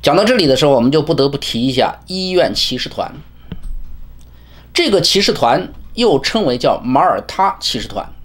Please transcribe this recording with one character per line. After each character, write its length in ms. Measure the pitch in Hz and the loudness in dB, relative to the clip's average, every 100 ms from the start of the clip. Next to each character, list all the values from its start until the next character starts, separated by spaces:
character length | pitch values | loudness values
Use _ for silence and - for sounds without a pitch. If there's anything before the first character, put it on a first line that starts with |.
讲 120 | - 165 | 4 2
到 80 | |
这 120 | 214 247 | 4 2
里 120 | 156 | 4
的 80 | 131 | 4
时 100 | 151 | 4
候， 60 | |
我 80 | 135 | 4
们 120 | 120 | 4
就 80 | 156 | 2
不 140 | 143 | 2
得 160 | 135 139 | 2 0
不 80 | 139 | -2
提 240 | - 113 | -6 -2
一 100 | 127 | -2
下 280 | 127 117 - - | 0 0 -2 -10
医 220 | 185 185 | -6 -2
院 220 | 180 131 107 | 2 2 0
骑 200 | - 123 | -4 -4
士 140 | - | -8
团。 220 | - 85 - - - - - - - - - - - - - - - - | -6 -8 -8 -20 -20 -14 -12 -8 -8 -8 -12 -14 -18 -20 -20 -20 -20 -8
这 160 | - 330 | -2 2
个 100 | 190 | 2
骑 220 | 165 196 | 2 2
士 100 | 196 | 2
团 400 | 139 117 143 185 - - | 2 2 2 -2 -12 -12
又 240 | - 233 139 | 0 2 2
称 260 | - 226 180 | 0 -2 0
为 120 | 123 | 0
叫 240 | 139 104 | 0 0
马 180 | 117 131 | 0 2
耳 200 | 175 101 - | 2 0 -4
他 280 | - 190 - | -2 -2 0
骑 200 | - 113 | -6 -6
士 80 | - | -6
团 220 | 101 - - | -8 -10 -14